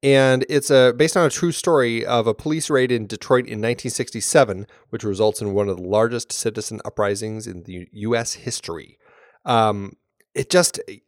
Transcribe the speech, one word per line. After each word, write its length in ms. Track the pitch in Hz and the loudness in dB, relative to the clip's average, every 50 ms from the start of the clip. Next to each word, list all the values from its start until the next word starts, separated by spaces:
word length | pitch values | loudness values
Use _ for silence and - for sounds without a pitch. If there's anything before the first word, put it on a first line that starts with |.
and 420 | - 139 139 135 135 131 131 127 131 - | 4 6 6 6 6 6 4 2 0 0
it's, 220 | 156 143 - - | 0 0 2 4
uh, 220 | 143 135 127 127 | 6 6 6 6
based 240 | 120 123 151 165 - | 6 4 2 2 4
on 100 | 185 170 | 2 2
a 40 | 143 | 2
true 220 | - - - 170 | 2 0 -2 -2
story 520 | 160 - - 180 170 143 127 117 113 117 113 | -2 -2 0 2 2 4 2 2 0 -2 -2
of 220 | - 123 117 113 | 0 0 0 2
a 80 | 113 107 | 0 -2
police 340 | - - 156 156 160 151 - | -2 -4 -4 -4 -4 -2 0
raid 240 | 151 131 127 123 | 2 2 2 2
in 140 | 123 117 110 | 0 -2 -2
Detroit 400 | 98 - 104 - - 135 123 123 | -6 -10 -12 0 2 2 2 2
in 140 | - 113 107 | -2 -6 -4
nineteen 300 | 107 113 120 - - 131 | -2 -2 -2 -4 -6 -8
sixty-seven, 760 | - - 123 - - 113 - - - 160 135 107 95 92 101 _ - _ _ _ | -6 -6 -6 -6 -6 -8 -6 2 4 4 4 4 2 -8 -10 _ -20 _ _ _
which 140 | - - - | -12 -8 -6
results 360 | 107 98 92 110 107 107 - | -6 -2 2 0 0 0 0
in 140 | 110 104 98 | -6 -2 -2
one 140 | 101 101 101 | 0 0 -2
of 100 | 95 90 | -4 -6
the 40 | |
largest 500 | 90 90 101 107 113 117 120 117 - _ | -6 -2 0 2 2 2 -2 -6 -8 _
citizen 480 | - - - 113 107 110 104 - 113 104 - | -10 -4 -4 -4 -4 -4 -10 -10 -12 -10 -10
uprisings 640 | 107 - - 104 101 101 98 110 110 110 110 107 | -10 -4 -2 -2 -2 -2 -4 -6 -8 -8 -10 -10
in 160 | 104 95 87 85 | -12 -14 -14 -14
the 240 | 92 92 90 92 _ | -16 -16 -16 -16 _
U 220 | _ 107 104 113 117 | _ -8 -4 -2 -2
S 200 | 117 117 - - | -2 -2 -4 -8
history. 640 | - - 123 113 - - - 85 80 - - _ _ _ _ _ _ _ _ _ _ _ | -8 -8 -8 -8 -8 -10 -10 -12 -12 -12 -18 _ _ _ _ _ _ _ _ _ _ _
Um, 500 | 131 123 113 113 107 104 101 98 98 - _ _ _ _ _ _ _ _ | 0 2 2 4 2 0 -2 -8 -12 -14 _ _ _ _ _ _ _ _
it 140 | - 135 _ | -8 -4 _
just 320 | - 180 175 - - - - - 101 104 _ | 2 2 2 2 -2 -6 -12 -14 -16 -18 _